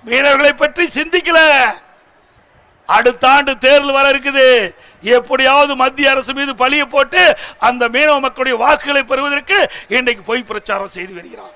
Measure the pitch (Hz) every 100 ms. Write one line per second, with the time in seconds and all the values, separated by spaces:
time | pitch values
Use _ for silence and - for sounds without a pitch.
0 | 220 254 285 277 285 285 294 320 339 -
1 | 320 349 330 330 311 277 240 - _ _
2 | _ _ _ _ _ _ _ _ - 202
3 | 233 247 262 277 277 262 254 285 285 269
4 | 277 269 269 269 262 247 185 - - _
5 | 196 247 247 262 262 277 285 262 262 269
6 | 277 269 254 269 277 262 254 294 277 285
7 | 269 359 349 - - - 226 247 233 247
8 | 302 285 262 262 262 233 262 294 285 285
9 | 240 262 285 285 285 392 311 - - 240
10 | 254 220 185 240 240 208 208 196 196 185
11 | 185 180 - - -